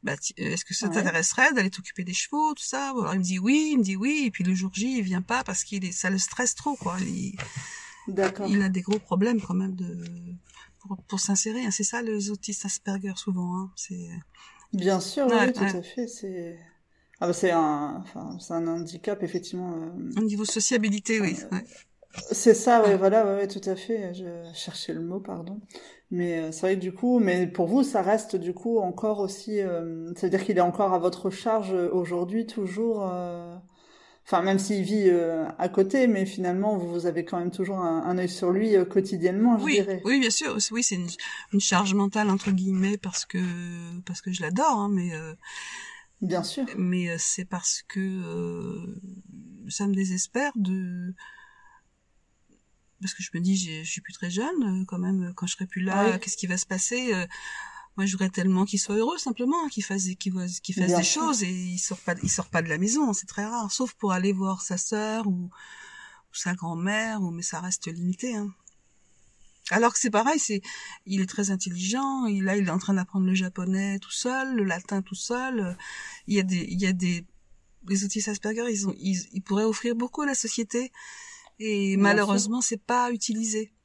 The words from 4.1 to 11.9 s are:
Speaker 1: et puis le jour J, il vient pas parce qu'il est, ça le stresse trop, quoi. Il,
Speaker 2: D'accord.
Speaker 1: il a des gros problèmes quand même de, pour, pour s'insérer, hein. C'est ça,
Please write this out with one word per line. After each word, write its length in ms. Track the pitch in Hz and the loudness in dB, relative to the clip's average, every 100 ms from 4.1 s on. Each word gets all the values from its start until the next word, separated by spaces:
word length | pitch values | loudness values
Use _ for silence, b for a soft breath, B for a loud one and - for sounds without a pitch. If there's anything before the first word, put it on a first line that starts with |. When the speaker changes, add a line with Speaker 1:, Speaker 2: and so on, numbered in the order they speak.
| 302 262 | 2 0
Speaker 1:
et 60 | |
puis 120 | - | 0
le 100 | 180 | 2
jour 160 | 185 185 | 2 0
J, 240 | 190 233 254 | -2 -2 0
il 40 | |
vient 200 | 190 180 | 0 -2
pas 240 | 180 247 262 | 0 -2 -2
parce 180 | 190 | -6
qu'il 220 | - 196 185 | -4 -4 -4
est, 80 | |
ça 160 | 175 185 | -2 0
le 80 | 190 | 0
stresse 380 | - - 247 - | -2 -2 -2 0
trop, 200 | 302 269 | -4 -2
quoi. 220 | - 180 | -4 -4
Il, 380 | 185 185 - 196 B B B B B B - | -4 -4 -6 -8 B B B B B B -6
Speaker 2:
D'accord. 360 | 190 190 190 202 | 0 0 0 0
Speaker 1:
il 120 | 196 | 2
a 60 | 196 | 2
des 140 | 185 | 0
gros 180 | 185 208 | 0 -2
problèmes 400 | - 180 214 233 | 0 2 4 2
quand 140 | 196 | 0
même 220 | 180 190 185 | -2 -2 -4
de, 220 | 175 170 170 175 175 180 B B B _ | -8 -8 -12 -12 -14 -16 B B B _
pour, 180 | 196 190 - | -12 -12 -6
pour 120 | 196 | -4
s'insérer, 440 | - 196 220 226 240 | 0 0 0 -2 -2
hein. 60 | |
C'est 140 | 190 | -2
ça, 160 | 202 | -2